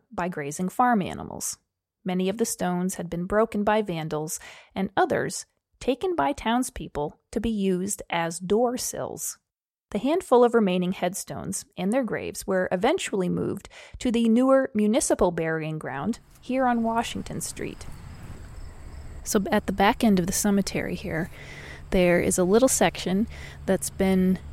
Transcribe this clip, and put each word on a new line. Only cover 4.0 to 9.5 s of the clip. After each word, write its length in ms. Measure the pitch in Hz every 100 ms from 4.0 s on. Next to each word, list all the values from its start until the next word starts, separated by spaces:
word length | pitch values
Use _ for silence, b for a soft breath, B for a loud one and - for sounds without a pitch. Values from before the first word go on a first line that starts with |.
| 156 151 160 - B B B
and 160 | 196 190 -
others 500 | 359 - 147 - - _ _ _
taken 360 | - 269 381 330
by 160 | 285
townspeople 880 | 302 - 240 247 - 160 143 151 - _
to 100 | 233
be 100 | 233
used 520 | 214 196 180 196 - -
as 300 | 170 165 170
door 360 | 180 208 240 247
sills. 600 | - - 131 - - - _